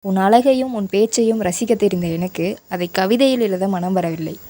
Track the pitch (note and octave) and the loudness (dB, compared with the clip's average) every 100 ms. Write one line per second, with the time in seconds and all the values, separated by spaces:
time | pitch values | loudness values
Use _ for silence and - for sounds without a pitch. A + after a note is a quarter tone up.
0 | G3 F#3+ F#3+ A#3 C4 C4 C4 A#3 G3 G3 | -2 0 4 4 4 2 0 -4 -2 0
1 | A3 A#3 A3 A3 F#3+ F3 A3+ A3 G3+ F#3 | 0 2 0 0 -2 -4 -2 2 2 0
2 | F3 E3 F3+ - E3+ A3 _ F#3 F3 - | -2 -4 -4 -4 -6 -6 _ -8 -4 -2
3 | F#3+ A#3 C4+ C4 A3 F#3 G3 F#3 F3+ F#3+ | 0 2 2 2 0 0 -2 -2 -2 -2
4 | E3+ E3 D#3+ - - | -2 -4 -8 -10 -18